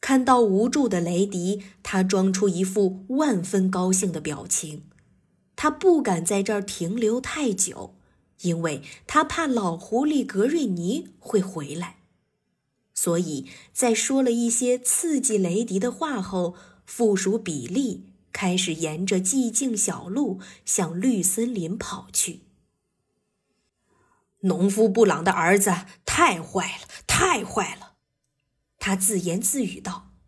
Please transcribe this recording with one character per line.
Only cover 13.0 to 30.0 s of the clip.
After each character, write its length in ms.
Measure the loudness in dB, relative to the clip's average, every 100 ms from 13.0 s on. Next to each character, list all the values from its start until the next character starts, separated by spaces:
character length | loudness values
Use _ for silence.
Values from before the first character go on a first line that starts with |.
| -2 0
以 280 | -2 -6 -8 -18 -12
在 220 | -2 0
说 300 | 2 2 2
了 80 | 2
一 180 | 2 0
些 300 | 0 0 0
刺 420 | 0 0 0 0
激 160 | 0 2
雷 260 | 2 0
迪 140 | 0 -2
的 140 | -2
话 280 | -2 -4 -4
后， 360 | -4 -2 -4 -6 -20 _
负 320 | -16 0 2 2
鼠 220 | 0 -2
比 300 | -4 -8 -4
利 400 | -2 -2 -6 -14 _ _
开 260 | -4 -2 0
始 160 | -2
沿 320 | -4 -4 -4 -2
着 140 | 0
寂 320 | 0 0 0
静 260 | -2 -2 -2
小 320 | -2 -4 -6
路 300 | -2 -2 -4 -10 -18 -4
向 340 | -2 -2 0
绿 220 | 0 2
森 320 | 0 0 -2
林 240 | -4 -6 -6
跑 300 | -8 -10 -6
去。 300 | -4 -2 -6 _ _ _ _ _ _ _ _ _ _ _ _ _ _ _ _ _ _ _ _
“农 240 | -2 2 2
夫 220 | 4 4
布 160 | 6 6
朗 180 | 6
的 80 | 2
儿 260 | 2 4 4
子 120 | 4 0 -4 -14
太 380 | -4 4 4 2
坏 380 | -4 -4 -4 -8
了， 60 | -14 -16 -2
太 400 | 0 2 0 -2
坏 300 | -4 -4 -8
了。” 180 | -18 _ _ _ _ _ _ _ _ _
他 160 | -4 0
自 240 | 0 0
言 200 | -2 -2
自 240 | -2 -2
语 160 | -4 -6
道。 340 | -10 -10